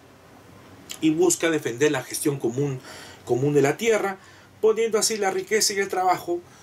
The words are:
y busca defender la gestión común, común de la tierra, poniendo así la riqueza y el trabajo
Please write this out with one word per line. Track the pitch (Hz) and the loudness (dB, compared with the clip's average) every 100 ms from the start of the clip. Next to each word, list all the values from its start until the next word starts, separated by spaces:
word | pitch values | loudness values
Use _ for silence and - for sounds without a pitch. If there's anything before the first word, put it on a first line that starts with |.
| - - - - - - - - - - | -20 -20 -20 -20 -20 -20 -20 -20 -18 -2
y | 156 | 0
busca | 156 180 - 165 | 2 2 2 0
defender | 151 139 117 151 | 0 -4 0 0
la | 135 | 0
gestión | - - 147 139 | -6 -4 -2 -2
común, | 117 123 143 131 - - - - | -4 -2 -4 -4 -12 -18 -20 -14
común | - 123 143 | -4 0 2
de | 147 | 4
la | 139 151 | 2 2
tierra, | 226 208 196 190 - - - - | 0 2 0 -6 -14 -20 -20 0
poniendo | 220 214 226 214 | 2 2 0 0
así | 196 214 | 0 0
la | 196 | -2
riqueza | 185 185 214 202 | -2 -2 0 0
y | 196 | -2
el | 196 | -2
trabajo | 190 185 175 - 175 - - | 0 0 0 -2 -6 -8 -20